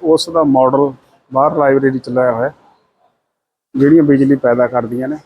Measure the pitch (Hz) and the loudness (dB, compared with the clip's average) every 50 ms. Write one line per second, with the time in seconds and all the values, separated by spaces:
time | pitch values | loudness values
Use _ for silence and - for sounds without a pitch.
0 | 180 165 160 156 - - 165 170 160 147 135 131 131 127 131 139 143 139 131 123 | 0 0 0 0 0 -2 -2 -2 0 2 2 2 2 2 2 0 -2 -2 -4 -10
1 | _ _ _ _ _ _ 131 131 139 151 151 160 147 139 135 135 135 135 131 127 | _ _ _ _ _ _ -4 -2 0 0 0 0 0 2 2 2 0 0 -2 -2
2 | 123 - 123 127 127 127 117 113 120 139 147 _ _ _ _ _ _ _ _ _ | -8 -6 -4 -2 0 0 -2 -2 -4 -6 -8 _ _ _ _ _ _ _ _ _
3 | _ _ _ _ _ _ _ _ _ _ _ _ _ _ _ 135 135 143 156 165 | _ _ _ _ _ _ _ _ _ _ _ _ _ _ _ 0 2 4 4 4
4 | 156 143 143 135 139 131 143 135 - 123 120 120 123 117 120 123 117 110 120 123 | 4 4 2 2 2 2 0 0 0 -2 0 0 0 -2 -2 -4 -6 -4 -8 -8
5 | 131 131 151 156 - | -8 -8 -8 -10 -12